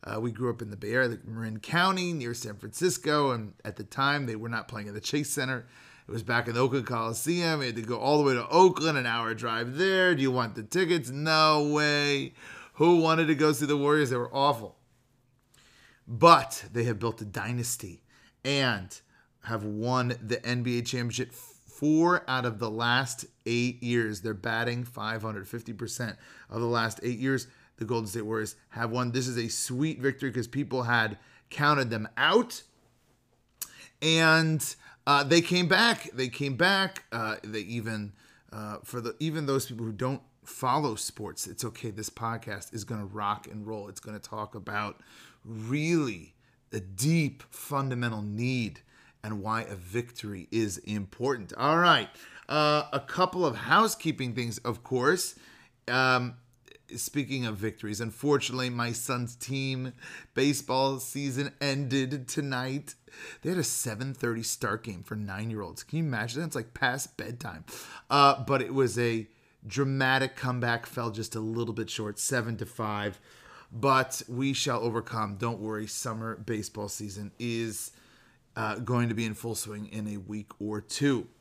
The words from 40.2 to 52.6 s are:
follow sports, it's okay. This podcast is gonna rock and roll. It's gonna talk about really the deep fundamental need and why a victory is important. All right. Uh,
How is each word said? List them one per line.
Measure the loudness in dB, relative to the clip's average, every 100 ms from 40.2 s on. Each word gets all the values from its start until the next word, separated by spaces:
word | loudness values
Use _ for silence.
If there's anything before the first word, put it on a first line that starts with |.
| -10 _
follow | -18 -4 0 2 0 -4
sports, | -8 -8 -10 -8 -10
it's | -6
okay. | -8 -6 -10
This | -8 -10
podcast | -8 -6 -6 -8 -10 -8
is | -10
gonna | -8 -8 -8
rock | -4 -4 -4 -6
and | -12 -8
roll. | -8 -10
It's | -14
gonna | -14 -14
talk | -12 -10 -8 -10
about | -6 -4 -4 -8 -20 -20 -20 _ -14
really | -10 -4 -2 2 2 2 -2 -12 _ _ _ _
the | -10
deep | -10 0 4 4 2 -2 -18
fundamental | -16 -6 -2 -2 -2 -2 -4
need | -4 -2 0 0 -2 -6 _ _ _ _
and | -8 -6
why | -4 -4
a | -4 -10
victory | -4 -4 -4 -8 -10 -10 -4
is | -2 -2 -4
important. | -6 -6 -6 -4 -2 -2 -6 -2
All | 2 4
right. | 6 6 4 -10 -20 -20 -4
Uh, | 2